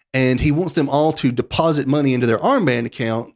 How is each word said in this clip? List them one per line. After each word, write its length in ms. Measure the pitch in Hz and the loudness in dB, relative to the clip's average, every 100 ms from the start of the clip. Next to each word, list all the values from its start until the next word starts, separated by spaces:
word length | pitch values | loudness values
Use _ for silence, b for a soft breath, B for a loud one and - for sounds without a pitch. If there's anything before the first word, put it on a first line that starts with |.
| _ | _
And 260 | 131 131 123 | 0 2 2
he 120 | 151 | 0
wants 220 | 147 180 - | 0 -2 -2
them 120 | 139 | 0
all 240 | 139 156 | 2 2
to 180 | 156 127 | 0 0
deposit 560 | 120 117 - 165 147 135 | -2 -2 0 0 0 0
money 260 | 151 139 | 0 0
into 140 | 127 120 | 2 2
their 100 | 110 | 2
armband 480 | 190 269 165 120 117 | 2 0 0 -2 -4
account, 480 | - 113 113 120 | -6 -4 -4 -6